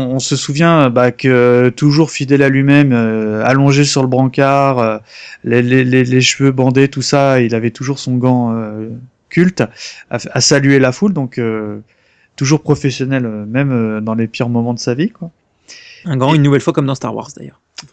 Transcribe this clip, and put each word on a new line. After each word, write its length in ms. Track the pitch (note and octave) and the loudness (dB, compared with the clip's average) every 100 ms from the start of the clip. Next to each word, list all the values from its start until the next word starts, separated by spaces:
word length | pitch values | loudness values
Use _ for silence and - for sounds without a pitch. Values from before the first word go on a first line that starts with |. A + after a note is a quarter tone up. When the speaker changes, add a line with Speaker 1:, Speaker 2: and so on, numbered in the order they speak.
| B2+ C3 | -2 -4
Speaker 1:
on 20 | |
se 160 | - | -4
souvient, 560 | C#3 - C#3+ E3+ E3 C3 | -6 -4 0 2 4 2
bah, 220 | A#2+ B2 | 2 0
que 560 | - C3+ B2 B2 B2 B2 A#2 | 0 2 4 4 4 2 2
toujours 340 | D3 D3 D#3 | 0 2 0
fidèle 320 | - C3+ C#3 | -2 0 2
à 60 | C#3 | 2
lui-même, 440 | C3+ C#3 C#3+ C#3+ | 2 2 4 4
euh, 520 | A#2+ A2+ A2 G#2+ G#2+ | 2 0 -2 -4 -2
allongé 400 | A#2 C3+ C#3 C#3 | 0 2 2 2
sur 180 | C#3+ C#3+ | 2 0
le 60 | C3 | 0
brancard, 720 | B2+ C3 C#3+ C#3 C#3 C#3 B2+ | 0 0 0 2 2 2 0
euh, 180 | A2+ G#2+ - - - - | -2 -4 -10 -20 -20 -12
les, 180 | A#2+ A#2+ | -2 0
les, 220 | B2 C3 | 2 2
les, 180 | B2+ B2+ | 4 2
les 180 | B2 B2+ | 2 2
cheveux 300 | B2 - C#3 | 0 0 0
bandés, 380 | C3 C3 C3 C#3 | 2 2 2 2
tout 140 | C#3 | 0
ça, 380 | - C#3+ C#3 C3 | -2 2 2 2
il 140 | A#2 | 0
avait 160 | A2+ A#2 | 0 -4
toujours 300 | - C3+ C#3 | -4 -8 -6
son 160 | - B2+ | -4 0
gant, 360 | B2+ B2 A#2 A2+ | 2 2 0 -4
euh, 320 | G#2+ G#2+ A2 A#2 B2+ _ _ | -8 -10 -12 -14 -18 _ _
culte 340 | - F3+ F#3 | 0 0 0
à, 80 | - - - - - | -4 -6 -20 -20 -10
à 300 | A#2+ - - | -10 -6 -2
saluer 360 | - C#3+ C3+ C#3 | 2 2 4 4
la 140 | C3 | 2
foule, 220 | B2+ G#3 | 0 -2
donc, 240 | E3 B2+ - | -2 -6 -4
euh, 400 | A#2 A2 G#2 G#2 - _ _ _ _ - | -4 -4 -6 -10 -16 _ _ _ _ -6
toujours 260 | C3+ D3+ | 0 0
professionnel, 640 | - C#3+ C#3+ B2 C3 C3+ | 0 -2 -2 -4 -2 -2
euh, 220 | A#2 G#2+ G#2 | -4 -6 -4
même, 260 | B2 C#3 | -2 0
euh, 280 | B2 A2 G#2+ | 0 -2 -2
dans 120 | A2 | -4
les 120 | A2+ A2+ | -2 -4
pires 220 | - A#2+ | -4 -2
moments 240 | A#2 A#2 | -2 -2
de 40 | A#2 | -4
sa 140 | - | -4
vie, 160 | B2 F#3+ | -2 -4
quoi. 220 | - E3+ - _ _ _ - - - | -6 -16 -16 _ _ _ -20 -20 -16
Speaker 2:
Un 140 | F3 C3+ | -8 -2
gant, 160 | C3+ | 2
Speaker 1:
Et 20 | D#3 | 2
Speaker 2:
une 60 | |
nouvelle 180 | C#3+ C#3 | 4 2
fois 140 | E3 | 0
comme 100 | D#3+ | -2
dans 100 | C3+ | -4
Star 200 | C3+ A2+ | -4 -8
Wars 160 | A2 A#2+ | -10 -12
d'ailleurs. 260 | - C#3 _ _ - - | -18 -20 _ _ -20 -12